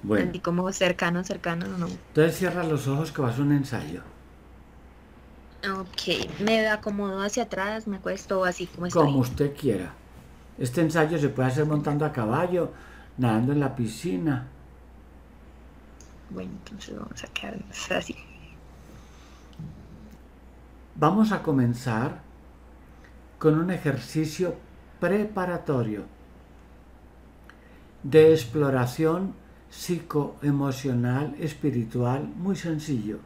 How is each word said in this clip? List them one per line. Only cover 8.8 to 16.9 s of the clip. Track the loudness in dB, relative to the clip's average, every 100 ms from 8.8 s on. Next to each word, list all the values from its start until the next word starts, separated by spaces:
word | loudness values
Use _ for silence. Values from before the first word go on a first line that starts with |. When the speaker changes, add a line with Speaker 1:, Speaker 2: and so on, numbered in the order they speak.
| 0
Speaker 2:
estoy. | 4 6
Speaker 1:
Como | 6
usted | 2 0 -2 0
quiera. | 0 0 -2 -12 -20 -20 -20 -20 -20 -6
Este | -4 0
ensayo | 2 4 2 2
se | 0
puede | 2 0
hacer | 2 2
montando | 2 0 0
a | 0
caballo, | 0 0 2 2 0 -2 -6 -20 -20 -18 -2
nadando | 2 4 4
en | 2
la | 0
piscina. | -2 -4 -4 -4 -2 0 -2 -4 -16 -20 -20 -20 -20 -20 -20 -20 -20 -20 -20 -20 -20 -20 -20 -20 -20 -14
Speaker 2:
Bueno, | -12 -10
entonces | -12 -14 -16 -12